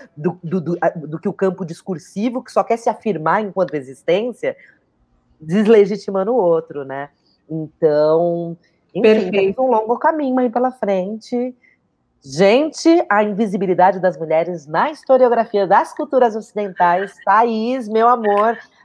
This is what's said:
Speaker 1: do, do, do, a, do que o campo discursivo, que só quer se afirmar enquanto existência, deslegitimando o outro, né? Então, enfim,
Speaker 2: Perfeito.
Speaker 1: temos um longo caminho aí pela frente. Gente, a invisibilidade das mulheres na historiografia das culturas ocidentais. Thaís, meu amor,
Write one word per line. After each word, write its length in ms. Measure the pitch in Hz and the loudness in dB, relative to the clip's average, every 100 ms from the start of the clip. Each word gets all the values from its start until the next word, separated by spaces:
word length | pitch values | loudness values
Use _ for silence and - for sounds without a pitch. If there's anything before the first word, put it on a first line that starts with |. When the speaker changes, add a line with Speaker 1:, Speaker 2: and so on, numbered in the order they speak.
| - 147 | -20 -6
Speaker 1:
do, 200 | 175 - | -6 -6
do, 160 | 160 180 | -6 -6
do, 180 | 151 175 | -4 -4
a, 80 | 170 | -4
do 280 | 170 143 165 | -4 -10 -8
que 120 | 202 | -8
o 40 | |
campo 300 | - 190 190 | -4 -4 -4
discursivo, 800 | 165 170 - 165 - 196 240 247 | -10 -12 -10 -12 -10 -6 -4 -6
que 80 | - | -6
só 100 | 214 | -4
quer 140 | 190 233 | -2 -2
se 140 | 240 | -4
afirmar 520 | 214 220 160 160 196 | -4 -4 -4 0 -2
enquanto 340 | 208 190 180 151 | -2 -4 -4 -4
existência, 840 | 131 131 - 185 240 - 139 - _ _ _ _ _ _ _ _ | -10 -8 -2 -2 -2 -6 -6 -8 _ _ _ _ _ _ _ _
deslegitimando 920 | 156 196 208 220 190 202 - 190 190 | -4 0 4 6 4 0 -6 -4 -2
o 40 | 247 | 0
outro, 460 | 175 160 160 147 | 2 0 -2 -12
né? 260 | 135 139 143 _ _ _ - | -10 -10 -12 _ _ _ -12
Então, 1080 | 160 151 - 160 147 151 160 175 170 170 170 _ _ _ | -10 -10 -2 0 2 4 2 0 -2 -6 -12 _ _ _
enfim, 80 | 175 | 0
Speaker 2:
Perfeito. 300 | 220 214 185 196 196 226 | 2 2 0 0 -2 0
Speaker 1:
temos 20 | |
um 140 | 262 | 0
longo 260 | 220 220 240 | 0 0 0
caminho 420 | 311 320 269 254 | 0 0 -2 0
aí 100 | 247 | 0
pela 220 | 240 254 | 0 -2
frente. 840 | - 202 190 190 220 - 240 254 247 _ _ _ _ _ _ | -4 -4 -2 -4 -10 -8 -6 -6 -10 _ _ _ _ _ _
Gente, 840 | 139 139 196 247 311 - 320 339 - | -6 2 4 4 2 0 4 4 4
a 140 | 208 | 0
invisibilidade 760 | 208 196 220 185 185 175 185 190 | 0 -2 -2 -2 0 4 2 2
das 180 | 180 160 | -2 -2
mulheres 480 | 160 160 170 170 143 | -2 -2 -2 -6 -6
na 240 | 165 269 | -4 -4
historiografia 760 | 302 - 262 247 233 220 202 180 | -4 2 4 4 2 0 -2 2
das 260 | 214 339 | 2 2
culturas 420 | - 302 262 240 214 | -4 -2 2 2 0
ocidentais. 800 | 202 208 202 175 175 180 196 - - | -10 -8 -6 0 2 2 -2 -6 2
Thaís, 600 | 208 240 220 233 262 208 | 2 2 0 -4 -4 -2
meu 180 | 220 233 | 2 2
amor, 500 | 240 214 202 226 226 - _ | 2 2 2 0 -2 -8 _